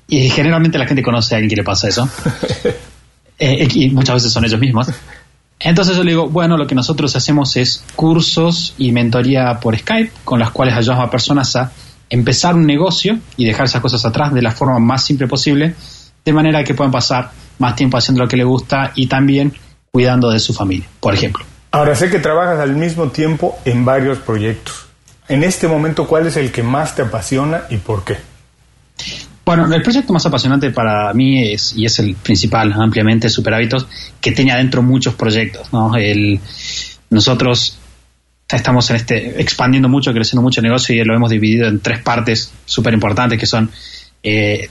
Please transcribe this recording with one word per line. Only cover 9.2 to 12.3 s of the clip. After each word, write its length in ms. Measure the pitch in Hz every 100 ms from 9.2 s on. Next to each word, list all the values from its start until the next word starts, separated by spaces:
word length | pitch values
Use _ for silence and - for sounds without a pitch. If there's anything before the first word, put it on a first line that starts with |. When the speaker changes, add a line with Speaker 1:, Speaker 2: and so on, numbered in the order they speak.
| 127 135 123 117
Speaker 1:
por 160 | 117 110
Skype, 340 | - 226 226 -
con 140 | - 123
las 140 | 117
cuales 220 | - 127
ayudamos 320 | 117 113 127 120
a 40 |
personas 440 | 123 - 143 131
a 160 | 123 127 - - - -
empezar 460 | 127 117